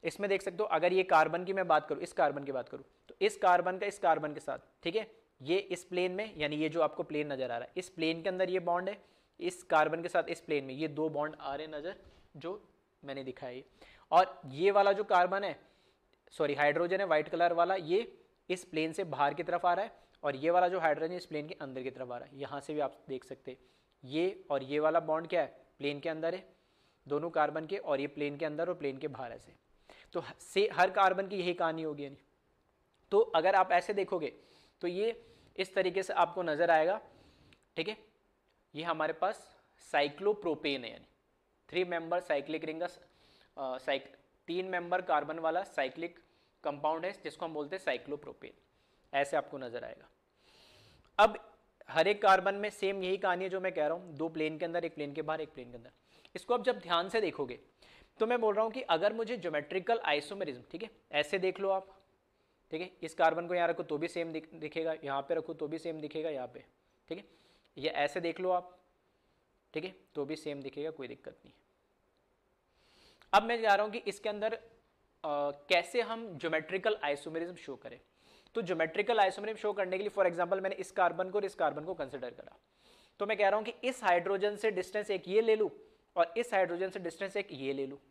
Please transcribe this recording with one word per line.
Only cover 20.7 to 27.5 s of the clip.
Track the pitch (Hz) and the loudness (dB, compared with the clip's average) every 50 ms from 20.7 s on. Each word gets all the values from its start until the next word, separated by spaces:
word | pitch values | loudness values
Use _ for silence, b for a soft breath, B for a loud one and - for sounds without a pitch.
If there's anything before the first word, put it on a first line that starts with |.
| 180 185 | 2 2
हाइड्रोजन | 160 160 147 147 160 165 180 | 2 2 2 2 0 -4 -4
इस | 180 170 | -6 -10
प्लेन | - 160 151 147 156 | -6 -6 -6 -6 -8
के | - - | -10 -10
अंदर | 156 139 131 131 127 | -10 -10 -8 -8 -8
की | 131 | -8
तरफ | 123 123 127 123 | -8 -8 -10 -10
आ | 120 120 | -10 -12
रहा | - - | -12 -14
है। | - 135 | -12 -12
यहाँ | 139 123 139 143 | -10 -8 -8 -10
से | 135 - 156 | -8 -6 -4
भी | 151 | -2
आप | 143 131 - - _ - | -2 -2 -4 -8 _ -10
देख | 135 127 - | -10 -10 -8
सकते | - 135 - _ - | -12 -16 -14 _ -16
हैं | 127 _ b b b b b b b _ - | -16 _ b b b b b b b _ -16
ये | 127 135 156 170 185 196 185 - - | -6 -2 0 0 0 -2 -4 -4 -2
और | 147 139 131 | -2 -2 -2
ये | 131 143 151 | 0 -2 2
वाला | 151 156 156 170 | 2 4 4 4
बॉन्ड | 160 156 156 160 170 160 | 2 2 -2 -2 -2 0
क्या | - 175 | 0 0
है? | 147 - - - - _ _ _ | 0 0 -4 -18 -20 _ _ _
प्लेन | 143 143 147 143 | -4 -4 -4 -2
के | 131 165 | -6 -6
अंदर | 160 160 156 165 175 | -6 -2 -2 -2 -4
है | 185 190 - b b b b b b b b b b _ 135 | -4 -10 -16 b b b b b b b b b b _ -4
दोनों | 143 147 156 175 | -4 -2 -2 -2
कार्बन | 165 165 151 147 | 2 2 2 2